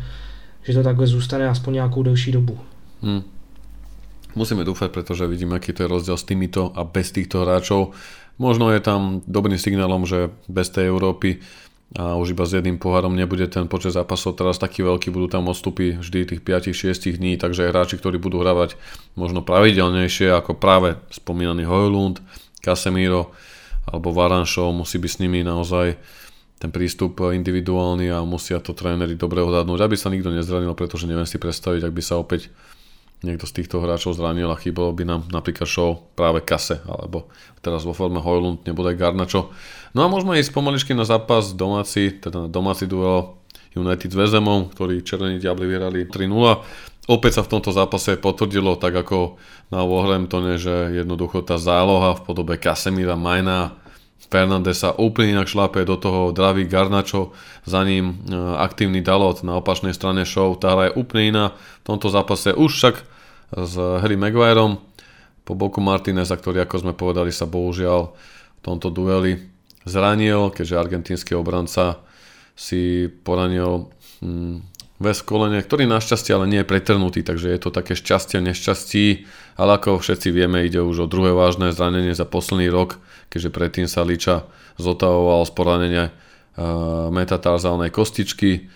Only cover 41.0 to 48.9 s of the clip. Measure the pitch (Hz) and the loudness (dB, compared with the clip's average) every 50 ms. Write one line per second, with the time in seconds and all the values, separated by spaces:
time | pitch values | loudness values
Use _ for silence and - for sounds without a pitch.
41 | 113 107 117 110 113 - 120 113 104 101 95 92 - 95 101 104 101 - - 104 | 2 2 2 2 2 2 2 2 2 0 -2 -2 -2 0 0 0 -2 -2 0 0
42 | 101 98 95 95 - - 87 90 85 82 82 92 92 98 95 92 98 92 95 92 | 0 0 0 -4 -8 -8 -8 -6 -6 -4 -2 -2 0 0 0 -2 -2 -2 -2 0
43 | 92 92 92 90 90 - - - - - - - - - - 87 90 92 185 180 | 2 2 2 2 0 -2 -8 -18 -20 -20 -20 -20 -20 -10 -6 -2 0 0 0 -2
44 | - 92 90 95 101 107 107 107 107 104 101 101 92 90 - - 95 92 92 90 | -2 -2 0 2 4 4 4 4 4 4 2 2 0 -2 -4 -6 -4 -2 -2 -4
45 | 90 - - 95 95 95 92 92 92 90 90 90 92 92 92 92 92 92 92 90 | -4 -4 -4 -4 -2 -2 -4 -2 -2 -2 -2 -2 -2 -2 -2 -2 -2 -2 -2 -4
46 | 90 90 - 98 95 95 101 110 120 117 107 - - - - - - - - - | -4 -4 -4 -4 -2 0 2 4 6 6 4 4 0 -6 -18 -18 -20 -20 -20 -8
47 | - - 120 113 117 123 - - 101 - - 104 92 104 92 98 95 90 - 95 | 0 2 2 4 4 4 4 2 0 0 -2 -2 0 0 2 2 2 2 0 -2
48 | - - 95 87 - 98 92 - 110 98 95 101 95 95 87 82 - 90 | 0 0 -2 0 0 -2 0 0 -2 -2 0 0 2 2 0 0 0 0